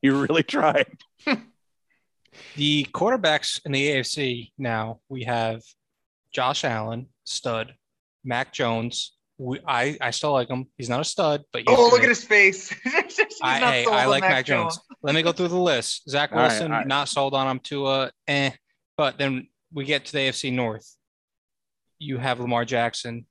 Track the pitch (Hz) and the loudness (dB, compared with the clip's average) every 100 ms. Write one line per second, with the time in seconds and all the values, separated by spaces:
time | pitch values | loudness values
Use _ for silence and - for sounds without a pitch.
0 | 139 139 139 160 - 285 156 143 131 - | 4 2 2 0 0 2 2 2 -4 -20
1 | - _ - 247 - _ _ _ _ _ | -20 _ -4 -4 -4 _ _ _ _ _
2 | _ _ _ - - 147 147 147 135 - | _ _ _ -20 -18 -2 0 2 0 -2
3 | 202 254 175 151 - - 156 135 143 139 | 0 2 2 2 -2 -8 -4 -2 0 0
4 | 123 151 135 120 113 - 127 110 110 120 | -2 -4 -4 -4 -10 -8 -4 -4 -4 -10
5 | _ 135 120 120 113 113 - _ _ _ | _ -10 -4 -2 -2 -6 -12 _ _ _
6 | _ _ _ - 127 143 147 113 107 117 | _ _ _ -2 -2 0 -2 -4 -6 -8
7 | 131 _ - - 131 113 110 - _ _ | -12 _ -12 -8 -4 -4 -6 -12 _ _
8 | _ _ 127 120 135 - 123 113 117 - | _ _ -4 -4 -4 -2 -2 0 -4 -8
9 | - _ _ _ 127 135 165 123 131 147 | -10 _ _ _ -8 -8 -4 -2 -2 -2
10 | 127 - 151 139 120 127 131 _ 120 123 | -6 -4 0 0 -2 -6 -8 _ -4 -4
11 | 151 - 165 147 - 123 - 247 240 240 | -4 -2 0 0 -4 -4 4 6 8 8
12 | 247 233 - 208 196 190 - - 254 320 | 6 2 4 6 6 4 -10 -8 -2 -2
13 | - - 392 - 254 262 247 226 226 - | -2 -2 -2 0 0 2 2 2 2 2
14 | 131 135 185 131 127 139 - 165 _ - | 4 4 4 2 2 0 0 -6 _ -8
15 | 147 156 165 170 180 180 180 131 - - | -2 0 0 0 -2 2 2 2 -2 -8
16 | - 143 151 - 123 110 160 113 135 139 | -4 -2 0 2 2 2 -2 -2 0 -2
17 | 139 - 139 135 135 127 - 143 135 135 | 0 -2 0 0 -2 -2 -6 -4 -2 -2
18 | 131 _ - 143 139 - _ _ _ - | -2 _ -2 0 0 -4 _ _ _ -2
19 | 143 - 139 127 - _ _ 156 139 147 | -2 0 -2 -2 -8 _ _ -10 -4 -4
20 | - 147 135 123 139 127 117 107 - _ | -2 -2 -2 -2 -4 -2 -2 -4 -14 _
21 | _ _ _ _ _ _ _ _ _ _ | _ _ _ _ _ _ _ _ _ _
22 | 147 131 131 123 123 120 117 123 117 - | -8 -4 -2 -2 0 -2 0 0 0 -4
23 | 123 117 117 | -10 -12 -14